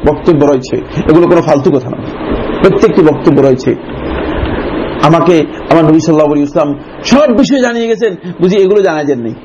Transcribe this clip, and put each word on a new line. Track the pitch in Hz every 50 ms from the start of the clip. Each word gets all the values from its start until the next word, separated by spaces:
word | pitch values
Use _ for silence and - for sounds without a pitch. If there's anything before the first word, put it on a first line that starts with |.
| -
বক্তব্য | 139 147 - - - 170 139 143
রয়েছে, | 143 147 131 127 - - 127 - - - 160 - -
এগুলো | 160 170 175
কোনো | - 175 170
ফালতু | - 156 151 143 131 185
কথা | 147 131 123 120
নয়, | - - 120 - - - - - - - - - - -
প্রত্যেকটি | - 190 190 - - 208 - -
বক্তব্য | 160 151 143 - 131 139 143 139
রয়েছে। | 135 139 127 127 - 127 - - - - - - - - - - - - - - - - - - - - - - - - - -
আমাকে | - 151 165 165 - 180 180 160 147 - - - - -
আমার | - 165 160
নবী | 156 156 160
সাল্লাল্লাহু | 151 170 160 151 151 147
আলাইহি | 151 147 147
ওয়াসাল্লাম | 143 - 170 151 147 143 139 - - - - -
সব | - - 277 302 277 233
বিষয়ে | 208 277 175 277 269
জানিয়ে | 247 240 233 233 233 226
গেছেন, | 226 180 240 214 180 - - 180 170 -
বুঝি | 170 185 190
এগুলো | 208 196 185 208 208
জানা | 190 185 160 151 151
যায়নি | 143 143 120 117 113 107 -